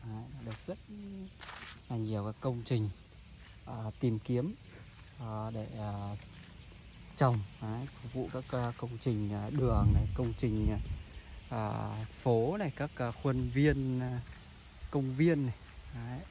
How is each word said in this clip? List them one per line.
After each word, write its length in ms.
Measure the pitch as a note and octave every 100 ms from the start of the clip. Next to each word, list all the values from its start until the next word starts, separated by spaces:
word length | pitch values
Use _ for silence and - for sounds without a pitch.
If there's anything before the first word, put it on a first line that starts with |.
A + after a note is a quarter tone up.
Đấy, 200 | A2+ A2 A#2+ C3+
được 220 | A#2 A2 -
rất 120 | F#3 - G#3 G3+ G3 F#3+ - - - - - -
là 80 | A#2
nhiều 280 | A2 G#2+
các 100 | G2+ A2
công 220 | C3+ A#2+
trình, 260 | A2+ A#2+ G#2+ - - - - - - - -
à, 80 | A#2 A2+ -
tìm 180 | B2+ A2
kiếm, 360 | - B2 D3+ A3+ - - - - - -
à, 300 | A#2 G#2+ A2
để, 160 | A2+ A2 A#2
à, 380 | G#2+ G2+ G2+ G#2 - - - - - - - - - -
trồng. 240 | C3+ A#2 G2 -
Đấy, 240 | A2 A2+ C3+ -
phục 100 | A#2+
vụ 160 | B2+ -
các, 120 | B2+ B2
à, 240 | B2+ A#2+ A#2
công 200 | A#2 A#2
trình, 320 | C3+ G#2+ G#2
à, 180 | G#2 G#2
đường 360 | D3 B2+ G#2+ G#2+
này, 140 | A2 A2
công 180 | - A#2 A2
trình, 400 | B2 G#2+ G#2+ G#2 - - - - - - -
à, 400 | A#2 G#2+ A2 G#2+ G#2 A2 -
phố 340 | C3 A2+ A#2+ G3+
này, 160 | F3 -
các, 140 | D3 -
à, 160 | A#2+ -
khuôn 280 | C#3 B2+ B2
viên, 500 | B2+ D3 C#3 C3 B2+
à, 200 | B2+ B2 A#2+ - - - - - -
công 240 | C#3+ C3
viên 320 | C3 E3 D#3 C3
này. 80 | - - - -
Đấy. 260 | B2 A#2 B2+ F#3+